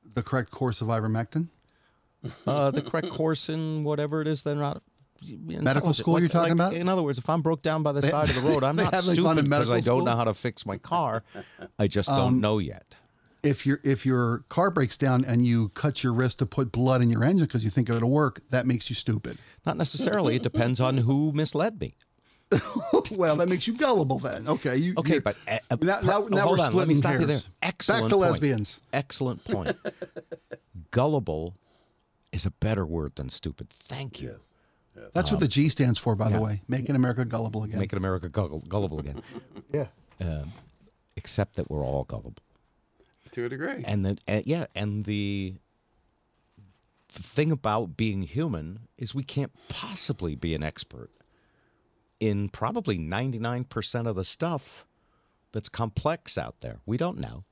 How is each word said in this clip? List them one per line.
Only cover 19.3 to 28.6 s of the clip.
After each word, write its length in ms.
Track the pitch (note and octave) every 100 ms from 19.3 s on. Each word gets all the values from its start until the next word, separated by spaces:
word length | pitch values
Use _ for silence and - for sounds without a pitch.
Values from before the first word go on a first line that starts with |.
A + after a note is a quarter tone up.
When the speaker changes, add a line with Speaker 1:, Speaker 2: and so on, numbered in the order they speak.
| - - - -
Speaker 2:
Not 120 | D#3+
necessarily. 580 | D#3 C3+ C4 G#3 D3+ A#2+
It 80 |
depends 360 | A#2+ G#2+ A#2 B2+
on 180 | C3 C3
who 320 | A#2 C#3 D#3
misled 480 | D3 D#3 C#3+ G3+ A3+
me. 160 | - - _ _ _ _ _
Speaker 1:
<laughs> 40 | - - - - - -
Well, 240 | G#3 E3+ D3+
that 120 | F3
makes 160 | F3+ -
you 60 | A#3
gullible 440 | D4 A3 C#3 C3
then. 280 | B2+ - A#2
Okay, 300 | - C#3+ B2+
you, 160 | E3+ F3+
Speaker 2:
Okay, 160 | C#3
Speaker 1:
you're, 80 | D#3
Speaker 2:
but, 140 | G#2+ G2+ -
uh, 100 | A2 -
uh, 60 | A#2
Speaker 1:
now, 180 | E3+ G3+
now, 220 | F#3 G3+
Speaker 2:
oh, 40 | G#3
Speaker 1:
now 140 | F#3+
Speaker 2:
hold 160 | F#3 F3+
Speaker 1:
we're 60 | D3+
Speaker 2:
on, 80 | F3
let 120 | D#3+
me 60 |
Speaker 1:
splitting 20 | D3
Speaker 2:
stop 180 | C3+
you 60 | C3+ D3
there. 20 | C#3+
Speaker 1:
hairs. 100 | - -
Speaker 2:
Excellent 400 | - - - A3+
Speaker 1:
Back 60 | A2+
to 60 | G3+
Speaker 2:
point. 140 | F3
Speaker 1:
lesbians. 500 | D#3+ D3 A#2+